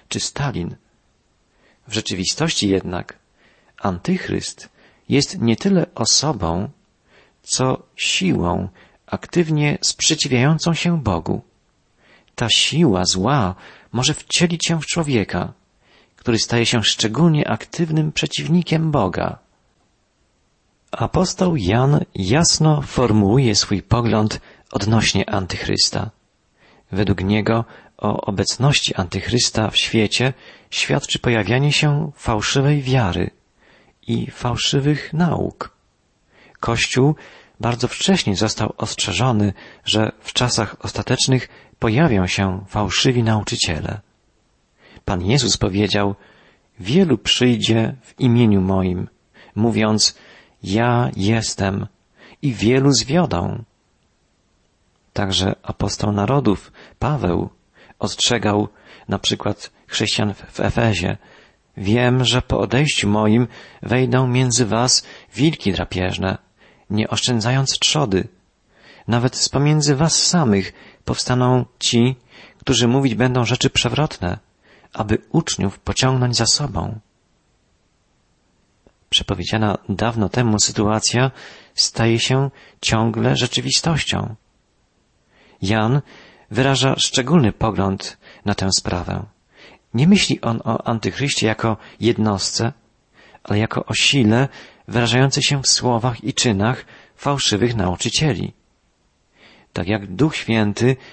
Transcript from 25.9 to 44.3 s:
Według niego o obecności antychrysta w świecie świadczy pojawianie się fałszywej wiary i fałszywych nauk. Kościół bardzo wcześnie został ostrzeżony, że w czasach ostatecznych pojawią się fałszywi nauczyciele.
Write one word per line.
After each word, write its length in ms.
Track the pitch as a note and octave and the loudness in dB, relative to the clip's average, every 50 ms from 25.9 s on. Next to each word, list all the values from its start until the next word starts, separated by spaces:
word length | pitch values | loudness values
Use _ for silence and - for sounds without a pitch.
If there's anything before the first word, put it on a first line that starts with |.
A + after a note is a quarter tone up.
| - G2 - A2 - _ _ _ _ _ _ _ _ _ _ _ _ _ _ - | 0 -2 -4 -6 -10 _ _ _ _ _ _ _ _ _ _ _ _ _ _ -6
Według 300 | F#2+ G2 G#2 F#2 F#2+ E2+ | -2 0 0 0 0 0
niego 420 | F#2 G2 G#2 A2 G2+ - A2+ A#2 A2+ - - - - - _ - | 0 0 2 2 2 2 0 0 -2 -4 -10 -20 -20 -20 _ -6
o 220 | - G#2 - - | -4 -2 -2 -2
obecności 760 | - - G2 F#2 G2 - - - A#2+ D3 C#3 - - - - | -4 -4 -2 -2 -2 -2 -2 0 2 2 2 2 0 -2 -4
antychrysta 760 | - F2+ F2 - G2 - F#2 A#2 B2 - - - A2+ A2 - | -4 -4 -4 -6 -6 -4 -2 -2 0 0 0 0 0 0 0
w 60 | - | 0
świecie 560 | - - - - A2+ G#2 G2 - - A#2+ C3+ - - - - - - _ - | -2 -2 0 2 2 2 2 0 0 -2 -2 -2 -6 -14 -20 -20 -20 _ -8
świadczy 480 | - - - - C#3+ C#3 - - - - | -6 -4 -2 0 0 -2 -2 -4 -6 -4
pojawianie 540 | - B2+ A#2 A2 F#2+ G#2+ A#2+ C3 C#3+ D3 | 0 0 0 2 2 2 2 2 2 2
się 400 | C#3+ - D#3 D3 C#3+ D3 D#3+ D3 - | 2 2 2 2 2 0 -2 -6 -10
fałszywej 640 | - - B2 A2+ G#2+ G2+ - - C#3+ C3+ D3 D3 C#3+ | -8 -4 -2 -2 -2 -2 -2 0 2 2 2 2 0
wiary 480 | C3 B2+ C3 C3 A2 F2+ E2+ F2 F#2 - - _ _ _ _ _ _ _ _ _ _ _ _ _ _ | 0 0 2 2 2 0 0 -2 -4 -4 -6 _ _ _ _ _ _ _ _ _ _ _ _ _ _
i 240 | - A2+ A#2 A#2+ - | -4 -4 -4 -4 -6
fałszywych 840 | - - - B2 A#2 A2 - - D3 C#3+ C3+ D3 D3+ C#3 - - | -8 -6 -4 -4 -4 -2 -2 -2 0 0 0 0 0 -2 -4 -6
nauk. 640 | D3+ D#3+ F3 D#3+ - - - - - - - - _ _ _ _ _ _ _ _ _ _ _ _ _ _ - - _ _ | -2 0 0 0 0 -2 -4 -4 -6 -10 -14 -14 _ _ _ _ _ _ _ _ _ _ _ _ _ _ -20 -20 _ _
Kościół 540 | - A#2 A#2 A2+ - - - B2 C3+ D3+ D3+ - - - - - - _ _ - | -4 -2 -2 -2 -2 0 2 2 2 2 2 -2 -6 -20 -20 -20 -20 _ _ -6
bardzo 280 | - A#2 A#2+ A#2 B2 - | -4 -4 -2 -2 -4 -6
wcześnie 480 | - - - F#3+ G3 - - G#2+ F#2+ | -4 -2 0 0 0 2 0 0 0
został 380 | E2+ A2 G#2+ - - A2 - - | 0 0 -2 -2 -2 -4 -4 -4
ostrzeżony, 760 | - A#2 - - - - G#2 F#2 F#2+ B2 C3 A#2 G#2 G#2 G2 F#2 - - - - - - | -6 -8 -6 -6 -6 -4 -4 -2 0 2 2 2 2 2 0 -2 -4 -10 -20 -20 -10 -4
że 280 | - G2+ A2 A2 - - - | -2 0 0 0 0 -4 -8
w 120 | - - | -12 -8
czasach 440 | - - B2+ A#2+ - - G#2 - - - - | -4 -2 -2 0 0 -2 -2 -4 -6 -10 -10
ostatecznych 640 | G2+ - - - - B2+ - - C3+ C3 A#2+ - - - - - _ _ - | -8 -8 -6 -2 -2 -2 0 2 2 0 0 -2 -4 -16 -20 -20 _ _ -4
pojawią 480 | A#2 A2+ G#2+ C#3 E3+ D3+ A2 F#2+ F2+ | -2 0 2 4 4 4 4 2 2
się 380 | F2+ - - G2 F#2+ F#2 G2 F#2+ - | 0 0 -2 -2 -2 -2 -6 -8 -6
fałszywi 540 | - G#2 G#2 F2+ - - - C3+ B2 A#2+ | -4 -4 -2 -2 0 0 2 2 2 2
nauczyciele. 800 | A2+ A2+ A2 G#2+ G2 - - - - - D#2+ D2 - - - - - _ _ _ _ _ | 2 2 2 0 -2 -4 -4 -4 -2 -2 -4 -4 -6 -6 -8 -10 -14 _ _ _ _ _